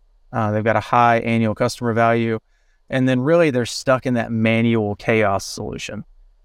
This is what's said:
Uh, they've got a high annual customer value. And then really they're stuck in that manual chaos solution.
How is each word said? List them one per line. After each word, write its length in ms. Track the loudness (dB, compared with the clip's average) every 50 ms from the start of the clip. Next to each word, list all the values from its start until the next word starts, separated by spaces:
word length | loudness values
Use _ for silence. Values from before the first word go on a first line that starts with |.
| _ _ _ _ _ _
Uh, 200 | -4 -4 -2 0
they've 120 | 0 0 0
got 120 | 2 0
a 40 | 0
high 420 | 0 0 2 4 4 4 4 2
annual 340 | 0 0 0 0 0 0 0
customer 360 | -2 -2 -4 -4 -4 -4 -2
value. 460 | 0 2 2 2 2 2 0 -2 -4 -4 -8 _ _ _ _ _ _ _ _
And 220 | -6 -2 0 0 2
then 100 | 0 0
really 300 | 2 2 4 4 4 2
they're 160 | 2 0 -2
stuck 400 | -4 -6 -4 0 0 0 0 0
in 80 | -2 -2
that 180 | -2 -2 -2
manual 600 | -2 0 0 2 2 2 2 2 2 0 0 -2 -6
chaos 460 | -4 -2 0 0 2 2 0 0 -2 -4
solution. 640 | -8 -10 -10 -10 -10 -10 -10 -12 -12 -12 -12 -14 -16 -20 -20 -20 _ _ _